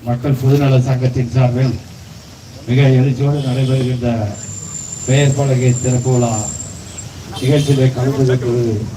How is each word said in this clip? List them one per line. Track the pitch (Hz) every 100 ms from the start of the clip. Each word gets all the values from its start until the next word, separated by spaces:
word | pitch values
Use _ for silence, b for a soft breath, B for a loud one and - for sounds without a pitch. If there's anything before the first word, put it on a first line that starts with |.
மக்கள் | 117 123 143 127
பொதுநல | 131 143 139 131
சங்கத்தின் | 131 127 127 131 117
சார்பில் | 127 127 120 131 101 - - - - - - - -
மிக | - 127 135
எழுச்சியோடு | 127 135 123 139 147
நடைபெறுகின்ற | 131 127 131 131 123 123 120 113 101 - - - - - - -
பெயர் | - 135 143 139
பலகை | 139 127 127 123
திறப்பு | 127 123 127
விழா | 123 120 117 107 - - - - - - - -
நிகழ்ச்சியிலே | - 131 147 143 135 127
கலந்து | 123 127 135 131 123
கொண்டு | 123 120 117 104 104